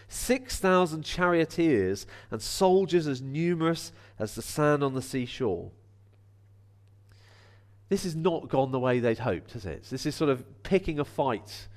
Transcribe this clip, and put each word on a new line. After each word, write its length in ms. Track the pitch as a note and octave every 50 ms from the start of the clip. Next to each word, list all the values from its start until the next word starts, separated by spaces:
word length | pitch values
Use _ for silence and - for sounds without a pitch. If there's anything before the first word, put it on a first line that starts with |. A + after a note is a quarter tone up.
| -
six 540 | - - - - - B3+ B3+ B3+ - - -
thousand 420 | - F#3+ F#3 F3+ F3+ D#3 D#3 D#3+
charioteers, 1040 | D3+ - - F3+ F3+ F3+ F3 E3 D#3 - - F3 E3 D#3+ C3+ G2+ F#2 F#2 G2+ - - - - - - -
and 120 | - A2
soldiers 680 | - - - - F#3+ F#3 F#3 G3 F#3+ D3 E3 F3 D#3 D3
as 140 | C3+ B2
numerous 680 | C3+ C3+ C#3 D#3 E3+ F3 F3 D#3+ D#3+ E3 E3 D#3+ - - - - - - - -
as 160 | A2 G#2 -
the 80 | A2+
sand 420 | - - - D#3 D3+ D3 D3 C#3+ C#3+
on 80 | C3+
the 80 | C3 C3
seashore." 680 | B2+ - - C3 B2 B2 - - B2+ G#2 F2 F2 - - - - _ _ _ - - _ _ _ _ _ _ _ _ - - - - _ _ _ _ - - - - - - - - - - - - - - - _ - - - - -
This 160 | G3 F#3+ F#3+
has 100 | F3 D#3
not 360 | D#3+ E3 F#3 E3 D3 C3 B2
gone 200 | - C3 C3+ C3
the 80 | C3 B2+
way 220 | B2+ B2+ B2 B2+
they'd 180 | A#2 A#2 A2+ -
hoped, 340 | A#2 A#2+ F#2 D#2+ - - -
has 100 | A#2 F#2
it? 200 | E2+ C#2+ - -
This 200 | - C3+ C3 -
is 100 | D3+ C#3+
sort 160 | - E3 C#3+
of 320 | C3 A#2+ - - - -
picking 380 | - - F#3+ F3+ F#3+ F3 D#3 D3
a 60 | C#3
fight 640 | - - - C#3+ C3 A2+ G2 - - - - - - -